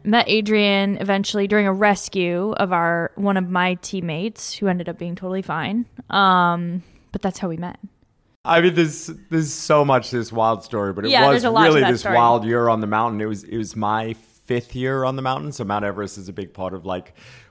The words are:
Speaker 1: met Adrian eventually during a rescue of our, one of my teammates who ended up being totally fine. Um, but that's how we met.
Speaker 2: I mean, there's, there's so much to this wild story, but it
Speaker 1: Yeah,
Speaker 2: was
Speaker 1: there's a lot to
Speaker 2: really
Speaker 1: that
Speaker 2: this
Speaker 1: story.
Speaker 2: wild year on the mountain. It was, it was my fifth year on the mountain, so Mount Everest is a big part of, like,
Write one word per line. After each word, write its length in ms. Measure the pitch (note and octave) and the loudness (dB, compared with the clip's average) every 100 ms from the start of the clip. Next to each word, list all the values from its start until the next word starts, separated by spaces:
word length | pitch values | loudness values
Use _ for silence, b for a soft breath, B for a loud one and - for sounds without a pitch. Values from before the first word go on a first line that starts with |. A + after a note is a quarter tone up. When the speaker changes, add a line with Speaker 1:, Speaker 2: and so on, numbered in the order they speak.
Speaker 1:
met 220 | - A#3 - | 0 2 2
Adrian 680 | G#3+ G#3 G#3+ G3+ G3 G3 G3+ | 0 2 2 4 2 0 -2
eventually 500 | G3 G3 G3 G#3 G3 | 0 -2 -2 -2 0
during 180 | G#3 G3+ | 2 2
a 80 | |
rescue 800 | F#3+ G#3 G3 - G3 F3 F3 G#3 | 2 2 2 -2 -2 -2 -2 -2
of 180 | - F#3+ | -2 0
our, 400 | F3+ E3+ E3+ E3+ - | 0 0 0 -2 -2
one 220 | G3+ F#3+ | 0 0
of 120 | F3+ | 0
my 260 | F3+ F#3 F3+ | 0 0 -2
teammates 760 | - F#3+ E3+ D#3 G#3+ - - | -6 -6 -6 -4 -6 -8 -12
who 140 | - G3 | -4 -2
ended 200 | F3+ E3+ | 0 -4
up 100 | E3+ | -8
being 180 | F3 F3 | -8 -8
totally 260 | F#3 F#3+ | -6 -6
fine. 440 | F#3 D#3+ D3 A3 A#3+ - - | -6 -6 -4 -4 -6 -10 -4
Um, 760 | - F#3+ F#3 F3 F3 F3 F3 b b b | 2 4 6 4 0 -4 -6 b b b
but 100 | F#3 | -6
that's 180 | G3 - | -6 -4
how 100 | F#3 | -6
we 80 | E3 | -6
met. 220 | F3 - G3+ _ _ _ _ _ | -10 -12 -20 _ _ _ _ _
Speaker 2:
I 180 | - E3+ | 2 4
mean, 120 | F3 | 4
there's, 340 | E3+ D#3+ - - D#3+ - | 4 0 -2 -12 -16 -4
there's 240 | D#3+ D3+ | -2 -2
so 320 | - - D3+ C#3+ | -4 2 4 6
much 240 | C#3+ - | 2 2
to 80 | B2 | -4
this 140 | A2 | -2
wild 320 | A#2 A2 G#2+ | 0 2 0
story, 300 | - A2+ G2+ | -4 -4 -2
but 120 | F#2 G#2+ | -2 0
it 60 | |
Speaker 1:
Yeah, 160 | B3+ C#3 | 4 4
Speaker 2:
was 60 | |
Speaker 1:
there's 100 | C#3 B3 | 4 2
a 60 | |
lot 120 | A3 | 4
to 60 | G3+ | 6
Speaker 2:
really 120 | D3+ | 6
Speaker 1:
that 100 | B2+ | 4
Speaker 2:
this 100 | A#2+ | 2
Speaker 1:
story. 140 | G2+ A#2 | 2 4
Speaker 2:
wild 300 | A#2 A#2+ A2 | 6 4 2
year 240 | A#2+ A#2 | 2 2
on 120 | A2+ | 2
the 60 | G#2 | 0
mountain. 340 | G#2+ A#2 G#2+ | 0 0 -2
It 40 | G#2+ | -6
was, 180 | G2+ | -8
it 140 | - A#2 | -8 -8
was 180 | G#2+ A2 | -8 -4
my 380 | G#2 A2 A2+ | -2 -2 -4
fifth 600 | A2 _ _ - B2 - B2+ | -10 _ _ -6 -6 -6 -6
year 280 | C3 C3+ | -4 -2
on 120 | C3 C3+ | -2 -4
the 60 | |
mountain, 300 | C3 C3+ D3 | -4 -4 -6
so 120 | C3 | -8
Mount 220 | G2+ G#2 G2+ | -4 -2 -4
Everest 320 | G2+ G2 - | -4 -8 -10
is 100 | F#2 | -14
a 60 | |
big 200 | F2 F#2 | -12 -14
part 200 | - F#2 | -10 -8
of, 120 | F#2 F2+ | -8 -8
like, 280 | F2+ - B B B B | -8 -10 B B B B